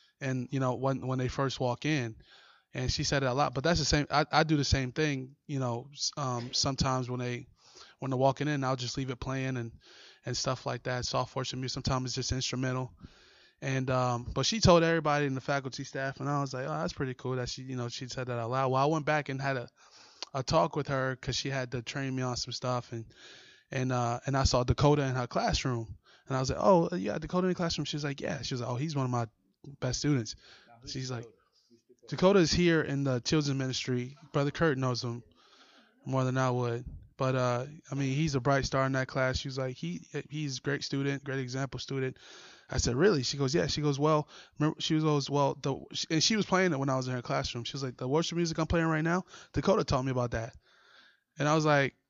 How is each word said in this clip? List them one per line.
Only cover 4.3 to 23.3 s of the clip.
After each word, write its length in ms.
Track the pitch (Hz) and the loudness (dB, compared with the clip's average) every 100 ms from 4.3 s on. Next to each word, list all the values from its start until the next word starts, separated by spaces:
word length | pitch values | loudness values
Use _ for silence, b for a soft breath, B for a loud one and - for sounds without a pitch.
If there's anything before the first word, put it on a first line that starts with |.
I 120 | 143 | 2
do 140 | 160 151 | 4 4
the 60 | 135 | 2
same 260 | 139 127 | 0 0
thing, 440 | 123 156 135 131 143 - | 0 0 -2 -6 -14 -6
you 140 | 143 | -2
know, 280 | 127 117 135 | -2 -2 -8
s-, 180 | 143 - - | -6 -6 -4
um, 320 | 135 123 120 | -4 -4 -4
sometimes 580 | - 143 135 139 131 123 | -2 0 2 2 0 0
when 100 | 123 | -4
they, 280 | 123 123 123 _ b b b b | -4 -6 -8 _ b b b b
when 120 | 135 | -2
they're 60 | 127 | 2
walking 300 | 135 131 143 | 4 4 0
in, 140 | 147 | 0
I'll 120 | 131 131 | 0 -2
just 220 | 123 - | -4 -4
leave 120 | 131 | -6
it 100 | 123 | -6
playing 360 | - 135 131 131 | -6 -4 -2 -2
and, 160 | 117 - b b b b - | -6 -10 b b b b -8
and 100 | 123 | -4
stuff 300 | - 131 131 | -2 -2 -4
like 180 | 123 | -6
that. 220 | - 127 120 | -4 -4 -2
Soft 300 | 131 123 - | -2 -2 -4
worship 240 | 127 127 | -6 -6
music. 140 | 131 | -6
Sometimes 320 | - - 131 127 | -4 -2 -2 -2
it's 100 | 131 | -4
just 160 | 123 | -4
instrumental. 580 | 131 - 127 131 127 127 - b b b b b b | -2 -2 -2 -2 -2 -6 -10 b b b b b b
And, 280 | 139 135 131 | -4 -2 0
um, 380 | 127 123 120 120 | 2 2 0 -2
but 120 | - 135 | -2 0
she 140 | 220 | 4
told 240 | 190 175 | 8 8
everybody 420 | 165 165 151 147 143 | 6 2 2 2 0
in 80 | |
the 80 | 131 | -2
faculty 440 | - 139 131 - 135 | -2 -4 -4 -8 -8
staff, 340 | 139 135 131 | -6 -6 -4
and 80 | 135 | -2
I 140 | 143 | -2
was 120 | 139 | -2
like, 120 | 127 139 | -4 -6
"Oh, 120 | 156 | -4
that's 100 | 170 | -4
pretty 220 | - 131 | -4 -6
cool 240 | 123 127 127 | -4 -4 -4
that 100 | 123 | -4
she, 140 | - | -8
you 160 | 131 127 | -8 -6
know, 100 | 120 | -6
she 220 | - 127 | -8 -10
said 180 | 135 127 | -8 -6
that 100 | 120 | -4
out 120 | 113 | -2
loud." 200 | 131 135 | 0 2
Well, 140 | 131 | 2
I 20 | 143 | 2
went 200 | 160 147 | 2 0
back 240 | 151 143 | 0 -2
and 120 | 135 | -4
had 140 | 139 135 | -2 -4
a, 140 | 120 _ B B B B B | -6 _ B B B B B
a 100 | 135 | -6
talk 320 | 127 160 165 156 | 2 4 4 2
with 140 | 143 | -2
her 280 | 135 131 127 | 0 0 -2
'cause 160 | - 123 | -4 -4
she 120 | 139 | -2
had 220 | 135 127 | -4 -4
to 100 | 123 | -6
train 320 | 117 143 135 | -6 -4 -4
me 80 | 131 | -2
on 140 | 127 123 | -2 -2
some 160 | - | -6
stuff, 400 | - 127 123 - | -4 -2 -2 -4
and, 140 | 117 113 B B | -10 -10 B B